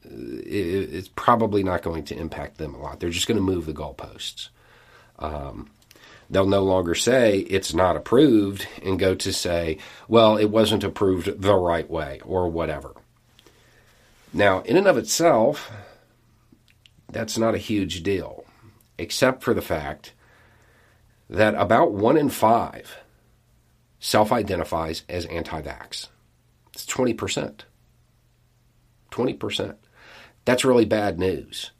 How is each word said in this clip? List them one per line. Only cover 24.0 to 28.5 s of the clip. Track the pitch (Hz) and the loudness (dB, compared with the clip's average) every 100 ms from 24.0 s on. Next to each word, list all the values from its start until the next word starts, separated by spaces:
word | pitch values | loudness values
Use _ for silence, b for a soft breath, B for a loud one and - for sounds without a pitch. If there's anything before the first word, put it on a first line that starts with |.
| - 113 107 120 98 90 82 85 80 82 - | 0 2 4 2 0 -4 -2 -4 -4 -8 -8
as | 90 | -8
anti-vax. | 82 82 80 80 71 65 - - - _ _ _ _ _ _ | -6 -8 -8 -8 -10 -14 -14 -16 -16 _ _ _ _ _ _
It's | - | -20
twenty | - - 127 | -12 -2 -2
percent. | 110 101 - 143 - - _ _ _ _ _ _ _ _ | -2 -4 -4 -6 -8 -20 _ _ _ _ _ _ _ _